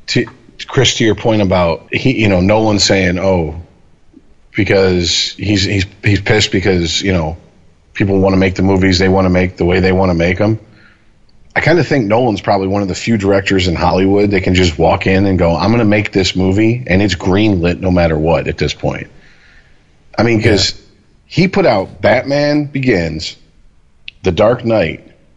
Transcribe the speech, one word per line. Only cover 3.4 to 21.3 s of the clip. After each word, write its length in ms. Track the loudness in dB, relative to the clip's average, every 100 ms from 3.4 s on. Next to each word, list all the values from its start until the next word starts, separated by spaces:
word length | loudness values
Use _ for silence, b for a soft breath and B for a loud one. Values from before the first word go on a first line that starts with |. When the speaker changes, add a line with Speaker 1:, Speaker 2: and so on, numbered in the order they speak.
| -2 -8 -16 _ _ _ _ -20 -20 _ _ -4
Speaker 1:
because 760 | 0 2 2 0 -2 -4 -6 -6
he's, 240 | -2 -2
he's, 220 | 0 -2 -4 -4
he's 180 | -2 0
pissed 300 | 0 0 0
because, 480 | 0 0 0 -2 -2
you 100 | -2
know, 240 | -2 -4 -8 -16 _ -20 _ _
people 260 | -4 0 2
wanna 180 | 2 2
make 180 | 0 0
the 60 |
movies 360 | 0 2 2 2
they 100 | 2
wanna 220 | 2 2
make 260 | 0 -2 -2
the 80 |
way 140 | 0 2
they 140 | 2
wanna 220 | 2 0
make 260 | 0 0 0
'em. 180 | -2 -2 b b b b b b _ -20 -10 -2
I 40 |
kinda 240 | 0 2
think 220 | 2 0 0
Nolan's 340 | 0 0 -2
probably 260 | -2 -2 0
one 160 | -2
of 60 | -4
the 60 | -4
few 200 | -2 0
directors 520 | 2 0 2 0 0
in 80 | 0
Hollywood 560 | 0 2 2 2 2
that 100 | 0
can 140 | 0 2
just 220 | 2 2
walk 260 | 0 0 0
in 200 | 0 2
and 120 | 2
go, 160 | 0 0
"I'm 140 | 0
gonna 140 | 2
make 260 | 2 0 0
this 240 | -2 -2
movie," 480 | 0 0 2 0 0 0
and 120 | 0
it's 140 | 0
greenlit 640 | -2 0 0 2 0 -2 -2
no 140 | 0
matter 260 | 0 0 0
what 300 | 0 -2 -2
at 100 | -4
this 160 | -6
point. 320 | -4 -6 -8 -12 b b b b b b b b b _ -2
I 60 |
mean, 180 | 0 2
'cause 300 | 2 2 0 -6
Speaker 2:
Yeah. 40 | -18 _ _ _
Speaker 1:
He 220 | _